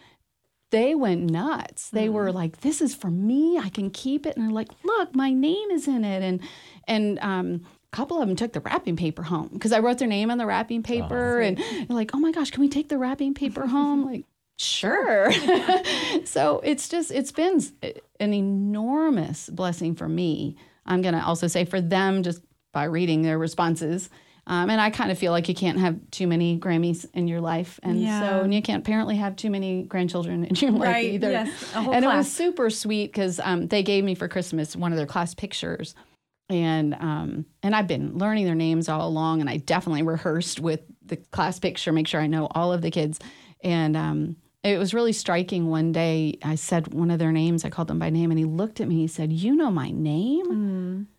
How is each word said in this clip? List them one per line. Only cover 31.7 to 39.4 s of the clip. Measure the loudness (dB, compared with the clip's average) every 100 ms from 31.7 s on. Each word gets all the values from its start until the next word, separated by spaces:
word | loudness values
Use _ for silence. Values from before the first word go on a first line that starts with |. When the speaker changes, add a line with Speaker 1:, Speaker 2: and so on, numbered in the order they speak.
Speaker 2:
a | -4
whole | 2
Speaker 1:
And | 4
it | 4
was | 4 2
Speaker 2:
class. |
Speaker 1:
super | 0 0 2 0
sweet | 0 -2 -2 -2
'cause, | -2 -2 -2
um, | -2 0 0
they | 0
gave | 2 2
me | 2
for | 0 -2
Christmas | -4 -2 -2 -4 -2
one | -2
of | 0
their | -2
class | -2 -4
pictures. | -6 -10 -6 -6 -6 -10 -14 -20 _ _ _ -4
And, | 0 2 2 0
um, | -2 -4 -4 -4 -6 -10 _
and | 0 2
I've | 0
been | -2 -4 -2
learning | 0 2 2
their |
names | 2 2 2 0
all | -2 0
along, | 0 0 0